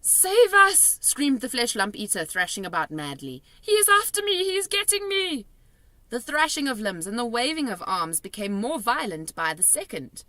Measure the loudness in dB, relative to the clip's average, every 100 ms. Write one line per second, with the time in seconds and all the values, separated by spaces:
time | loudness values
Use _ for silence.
0 | 2 2 4 6 6 8 6 6 2 2
1 | -2 0 2 2 -2 -2 -2 0 -2 -2
2 | -4 -4 -4 -2 -2 -2 -4 -2 -4 -4
3 | -8 -8 -12 -14 _ _ 2 4 6 4
4 | 4 -4 -2 0 0 -2 -2 -2 0 -2
5 | 0 -2 -2 -4 -8 _ _ _ _ _
6 | _ -10 -4 0 0 0 -2 -2 -4 -4
7 | -6 -4 -4 -2 -2 -2 -4 -4 -4 -2
8 | -2 -4 -6 -8 -4 -2 -2 -4 -2 -2
9 | -2 -6 -10 -4 -4 0 0 0 -4 -10
10 | -12 -16